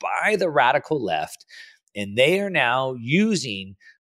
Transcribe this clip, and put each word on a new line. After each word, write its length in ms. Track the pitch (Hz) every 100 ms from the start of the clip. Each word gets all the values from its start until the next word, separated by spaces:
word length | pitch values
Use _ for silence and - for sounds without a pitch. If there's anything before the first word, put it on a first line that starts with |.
by 340 | - 98 180
the 160 | 208 185
radical 500 | 143 123 143 - 156
left, 460 | 104 78 78 - _ - - _ _
and 240 | 101 101 104
they 220 | 139 185
are 100 | 202
now 440 | 170 123 127 131 127
using, 760 | 117 160 220 190 127 98 95 98 - _